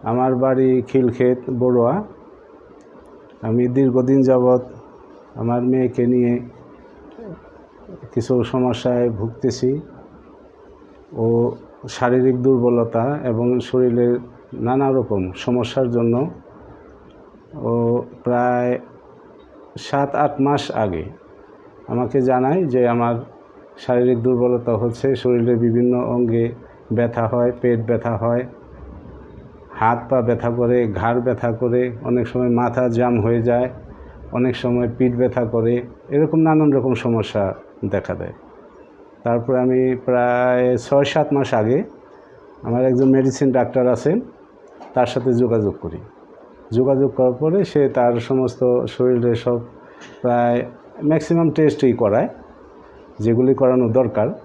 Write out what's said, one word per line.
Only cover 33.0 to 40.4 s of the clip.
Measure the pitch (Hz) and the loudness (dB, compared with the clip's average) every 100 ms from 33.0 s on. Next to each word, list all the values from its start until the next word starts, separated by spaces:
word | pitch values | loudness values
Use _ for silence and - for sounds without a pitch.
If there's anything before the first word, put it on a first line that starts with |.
| 123 120 | 0 0
হয়ে | 107 117 | 0 0
যায়, | 120 120 127 - - - - - - | 0 0 -2 -8 -20 -20 -20 -20 -10
অনেক | 120 127 117 | -2 -2 -2
সময় | 123 120 120 117 | -2 -2 -2 0
পিঠ | 127 | 0
ব্যথা | 120 127 127 | 2 0 0
করে।" | 113 117 113 120 123 - - | -2 0 0 -2 -4 -16 -4
এরকম | 143 156 160 | 0 2 2
নানান | 160 156 151 | 4 4 4
রকম | 139 127 | 2 0
সমস্যা | 117 123 113 104 110 98 - - - | -2 0 -2 -2 -2 -2 -4 -16 -10
দেখা | 107 98 - | -4 -4 -4
দেয়। | 87 87 - - - - - - - - - | -8 -8 -14 -20 -20 -20 -20 -20 -20 -20 -8
তারপরে | 120 120 120 127 | -2 -2 0 0
আমি | 127 127 127 123 | 2 2 2 0
প্রায় | - 123 123 123 | 0 0 2 2